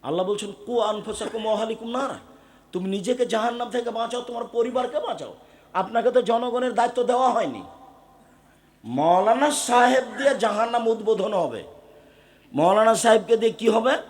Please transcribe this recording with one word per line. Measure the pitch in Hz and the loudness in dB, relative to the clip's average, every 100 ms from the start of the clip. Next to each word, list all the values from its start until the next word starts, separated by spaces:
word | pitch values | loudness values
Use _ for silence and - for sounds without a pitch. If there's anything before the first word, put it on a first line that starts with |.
আল্লাহ | 131 165 185 | -4 -4 -2
বলছেন, | 208 202 - - | -4 -6 -12 -4
"কু | 240 | -2
আনফুসাকুম | 220 214 190 208 - 226 220 | -2 -4 -8 -8 -8 -6 -2
ওয়া | 214 | -2
আহলিকুম | 226 226 233 | -2 -6 -6
নারা", | 247 269 160 - - _ _ _ | -6 -6 -8 -16 -20 _ _ _
তুমি | 185 190 | -8 -4
নিজেকে | 196 180 247 240 | -4 -2 -2 0
জাহান্নাম | 220 226 240 240 | 0 -2 -4 -6
থেকে | 240 233 | -4 -6
বাঁচাও, | 226 226 247 | -6 -6 -6
তোমার | 247 233 | -8 -10
পরিবারকে | 240 233 247 247 247 294 | -6 -2 -2 0 -2 -4
বাঁচাও। | 466 - 120 - - _ _ | -6 -8 -10 -16 -20 _ _
আপনাকে | 180 190 226 233 | -4 -2 0 2
তো | 247 | 2
জনগণের | 214 233 247 240 254 | 2 0 0 -2 -2
দায়িত্ব | 233 240 240 | 0 0 0
দেওয়া | 247 247 254 | 0 2 2
হয়নি। | 240 180 110 87 - - - _ _ _ _ _ _ _ _ | 2 -2 -6 -14 -20 -20 -20 _ _ _ _ _ _ _ _
মৌলানা | 110 127 156 180 202 240 294 | -8 -2 4 4 4 4 2
সাহেব | - - 240 247 262 233 214 | 0 2 4 6 4 -2 0
দিয়ে | 269 240 | 0 2
জাহান্নাম | 214 208 233 240 226 | 0 0 0 0 0
উদ্বোধন | 220 214 220 196 | 0 0 0 0
হবে। | 202 156 110 80 - - - _ _ _ _ _ | -2 -2 -6 -12 -18 -20 -20 _ _ _ _ _
মৌলানা | 135 165 202 220 220 | 0 4 6 4 4
সাহেবকে | 233 220 - 226 | 6 4 4 2
দিয়ে | 226 | 2
কি | 226 220 | 2 2
হবে? | 220 233 302 - | 2 2 0 -4